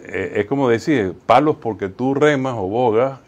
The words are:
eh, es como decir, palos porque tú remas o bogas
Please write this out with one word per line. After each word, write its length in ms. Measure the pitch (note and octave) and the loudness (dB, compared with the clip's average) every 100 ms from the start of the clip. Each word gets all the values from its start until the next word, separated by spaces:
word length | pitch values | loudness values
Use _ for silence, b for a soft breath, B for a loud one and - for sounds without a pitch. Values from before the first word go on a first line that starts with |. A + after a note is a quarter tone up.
eh, 280 | F#2+ F#2 F#2 | -8 -6 -4
es 120 | G#2 G2+ | -6 -4
como 220 | C#3 C3 | -2 0
decir, 460 | A#2 - C#3 F#2+ E2 - | 0 0 0 0 -4 2
palos 320 | A#2+ D3+ D3 | 4 4 -2
porque 280 | A#2 G2 G2 | -4 -6 -6
tú 240 | G2 B2+ | -4 -2
remas 420 | C#3 D3 C#3+ C3 A#2 | 2 2 2 -2 -4
o 60 | |
bogas 580 | F#2 A2 B2 G#2+ C3+ C3+ | -4 0 2 2 0 -4